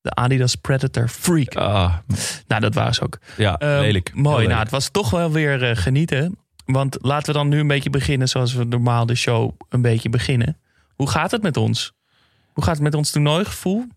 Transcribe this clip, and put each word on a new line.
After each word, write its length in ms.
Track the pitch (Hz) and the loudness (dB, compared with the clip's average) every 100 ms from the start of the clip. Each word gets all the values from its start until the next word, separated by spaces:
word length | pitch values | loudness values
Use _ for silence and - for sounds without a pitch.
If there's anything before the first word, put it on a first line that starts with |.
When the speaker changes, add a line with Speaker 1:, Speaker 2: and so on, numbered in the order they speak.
Speaker 1:
De 140 | - | -6
Adidas 400 | - 123 131 123 | -2 0 2 0
Predator 540 | - - 135 135 - 117 | -2 -2 -2 0 -2 -4
Freak. 460 | - - 165 131 | -2 0 0 0
Speaker 2:
Ah. 400 | - - 104 87 85 - - - - - | -2 0 2 2 0 -2 -4 -4 -10 -2
Speaker 1:
Nou, 140 | 107 | 0
dat 140 | 113 | 0
waren 200 | - 117 | 0 0
ze 80 | 120 | -2
ook. 160 | - - - - | -4 -8 -18 -2
Speaker 2:
Ja, 220 | 104 87 | 0 0
Speaker 1:
Ehm, 220 | 147 143 | 0 2
Speaker 2:
lelijk. 300 | 107 98 - | 2 0 -2
Speaker 1:
mooi. 100 | 98 | 0
Speaker 2:
Heel 80 | 143 | 2
Speaker 1:
Nou, 80 | 143 | 2
Speaker 2:
lelijk. 180 | 110 117 | 2 2
Speaker 1:
het 100 | 110 | 0
was 180 | 135 135 | -2 -2
toch 200 | - 208 | -2 0
wel 200 | 180 170 | 0 0
weer, 380 | 156 147 139 123 | 2 0 0 0
eh, 60 | 113 | 0
genieten. 600 | 92 135 165 139 160 190 _ _ | 0 2 2 0 -2 -6 _ _
Want 320 | - 131 139 - | -2 0 0 -2
laten 260 | 123 143 147 | -2 -2 -2
we 60 | 147 | 0
dan 100 | 143 | 2
nu 100 | 147 | 2
een 60 | 147 | 2
beetje 240 | 143 139 | 0 0
beginnen 380 | 139 131 139 127 | -2 0 0 0
zoals 240 | 139 123 | 0 0
we 120 | 127 | 0
normaal 420 | 120 120 120 117 113 | -2 0 2 2 0
de 80 | |
show 360 | 120 - 117 113 - - | 0 0 0 0 -4 -6
een 140 | 127 | 0
beetje 260 | 120 113 117 | 2 2 0
beginnen. 500 | 117 - 127 117 156 _ _ _ | -2 0 0 0 -4 _ _ _
Hoe 160 | _ 139 | _ -2
gaat 200 | 104 170 | 0 0
het 120 | 233 | 0
met 140 | 208 123 | 0 0
ons? 360 | 110 113 - _ _ _ _ _ _ | 0 0 -6 _ _ _ _ _ _
Hoe 120 | - | -2
gaat 100 | 160 | 0
het 80 | 160 | 2
met 120 | 147 | 0
ons 160 | 147 151 | 0 0
toernooigevoel? 760 | 151 147 156 202 - - 202 247 | 2 2 2 0 -4 -2 -2 -4